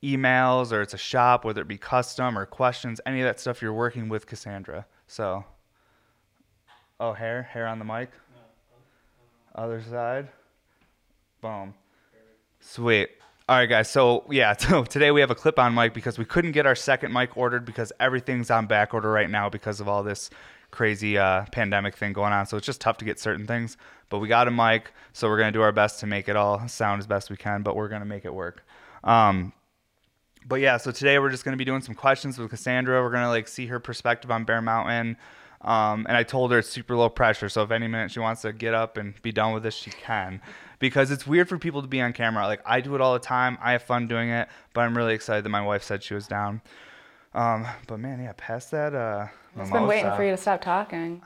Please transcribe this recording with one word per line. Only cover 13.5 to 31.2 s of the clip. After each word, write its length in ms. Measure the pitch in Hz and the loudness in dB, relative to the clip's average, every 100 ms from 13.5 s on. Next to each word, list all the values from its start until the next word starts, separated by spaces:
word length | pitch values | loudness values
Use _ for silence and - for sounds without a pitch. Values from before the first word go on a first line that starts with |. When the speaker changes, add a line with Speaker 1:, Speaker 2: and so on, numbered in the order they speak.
| 127 | 4
Speaker 1:
right, 100 | 120 | 6
guys. 220 | 113 110 | 4 4
So, 340 | 139 123 120 - | 6 6 4 2
yeah, 260 | 139 110 104 | 2 4 2
<laughs> 0 | |
so 280 | - 170 | 4 2
today 260 | 117 143 147 | 2 4 6
we 100 | 147 | 6
have 100 | 139 | 4
a 40 | |
clip-on 400 | 147 156 143 123 | 4 2 4 4
mic 200 | 117 117 | 4 2
because 240 | 110 120 113 | 0 -6 -6
we 60 | |
couldn't 280 | 113 175 170 | -2 0 2
get 120 | 147 | 2
our 120 | 139 123 | 4 2
second 360 | - 127 120 | 2 0 0
mic 240 | 123 123 120 | -2 -2 0
ordered 280 | 123 120 | -2 -2
because 280 | 120 110 113 - | -6 -8 -6 0
everything's 500 | 127 127 123 127 117 | 2 2 -2 -4 2
on 160 | 113 107 | 2 4
back 280 | 107 107 | 2 2
order 160 | 113 107 | 0 0
right 180 | 107 95 | 2 2
now 220 | 104 101 | 0 -2
because 300 | 101 110 104 | -4 -8 -6
of 80 | 101 | -2
all 140 | 101 | -2
this 280 | 104 101 - - - - _ | -2 -6 -10 -18 -20 -20 _
crazy, 480 | - 110 104 107 101 | -2 0 0 0 2
uh, 260 | 95 92 104 | 4 2 0
pandemic 440 | - 104 101 101 - | -4 0 0 -2 -4
thing 160 | 104 | -6
going 200 | 98 104 | -2 0
on. 140 | 101 101 | 0 -2
So 100 | 107 | -6
it's 80 | |
just 160 | - 127 | -6 -2
tough 160 | - - | -2 -2
to 60 | |
get 140 | 107 - | -4 -4
certain 280 | 110 92 107 | -4 -4 -4
things. 300 | 117 113 - - - - | -6 -6 -12 -20 -20 -8
But 120 | 101 | -6
we 80 | 107 | 2
got 200 | 117 123 | 4 4
a 20 | |
mic, 420 | 120 113 113 - - - | 4 4 2 -2 -20 -20
so 160 | - 113 | -4 0
we're 100 | 107 | 2
gonna 140 | 110 | 2
do 80 | 110 | 4
our 120 | 107 | 4
best 280 | 104 104 - | 4 2 0
to 60 | 104 | -4
make 220 | 101 98 | -4 -2
it 80 | 104 | 0
all 300 | 101 101 117 | 2 0 -4
sound 320 | - 107 101 | -2 -2 -2
as 60 | 101 | -2
best 240 | 101 - | -4 -4
we 60 | 101 | -10
can, 260 | 104 104 | -6 -4
but 140 | 104 107 | -2 -4
we're 120 | 104 | -4
gonna 160 | 107 | -8
make 200 | 101 101 | -10 -10
it 80 | 90 | -10
work. 320 | 95 87 - _ - - - | -10 -10 -12 _ -20 -20 -6
Um, 480 | - 113 104 95 90 - _ _ _ _ _ _ _ _ 127 | 4 6 6 4 -2 -10 _ _ _ _ _ _ _ _ -4
but 140 | 131 | 2
yeah, 160 | 135 120 | 4 4
so 140 | 131 | 0
today 280 | 123 139 | 0 4
we're 120 | 139 | 4